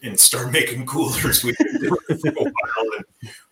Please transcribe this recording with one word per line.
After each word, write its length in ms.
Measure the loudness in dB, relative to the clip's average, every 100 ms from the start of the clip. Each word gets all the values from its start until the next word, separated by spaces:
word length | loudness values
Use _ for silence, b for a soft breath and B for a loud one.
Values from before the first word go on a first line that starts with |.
and 160 | -4 4
start 340 | 4 4 0
<laughs> 0 |
making 340 | 2 0 -2 -4
coolers. 560 | 0 0 0 2 2
We've 120 | 0 0
been 220 | 0 2
doing 160 | 0 0 0
it 120 | 0
for 80 | 0
a 40 | 0
while, 480 | -2 -2 -4 -2 -2 -4
and 80 | -10 _ -16 B B